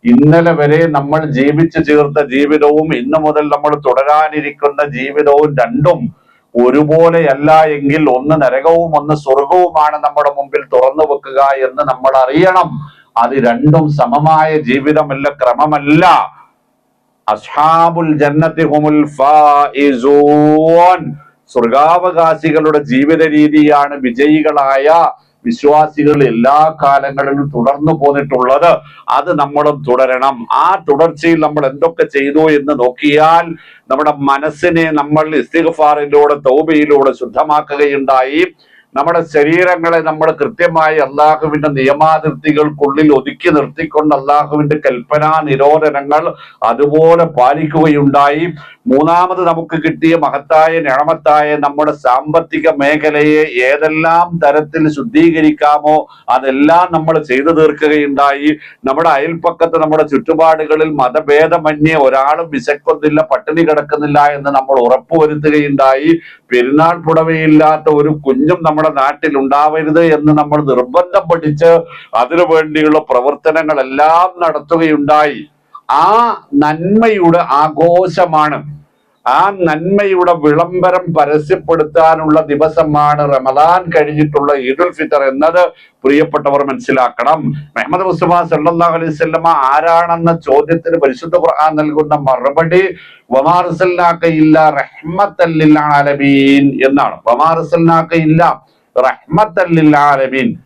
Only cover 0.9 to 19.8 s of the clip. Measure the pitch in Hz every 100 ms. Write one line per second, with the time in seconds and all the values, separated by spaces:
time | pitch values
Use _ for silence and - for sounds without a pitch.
0.9 | 147 143 156 151 123 139 151 165 165 151
1.9 | 151 147 147 135 131 143 151 147 151 156
2.9 | 127 127 156 151 151 151 147 147 147 147
3.9 | 127 139 151 156 151 143 147 143 143 147
4.9 | 123 135 143 147 143 151 143 120 123 175
5.9 | 156 117 _ _ _ _ 120 123 139 151
6.9 | 160 170 165 156 139 151 156 156 147 143
7.9 | 156 147 123 147 156 131 131 151 170 170
8.9 | 151 147 147 143 131 143 180 175 160 151
9.9 | 151 147 143 147 143 139 147 139 123 131
10.9 | 147 151 143 135 135 139 135 131 131 139
11.9 | 131 131 135 127 151 185 185 - - -
12.9 | _ _ 117 120 135 117 120 151 160 151
13.9 | 147 123 143 151 156 156 156 120 135 139
14.9 | 156 147 135 143 143 123 127 151 147 143
15.9 | 156 180 143 92 - _ _ _ _ _
16.9 | _ _ _ - 107 - - 160 165 170
17.9 | 170 165 151 143 151 160 160 151 151 151
18.9 | 151 147 147 139 151 147 143 143 127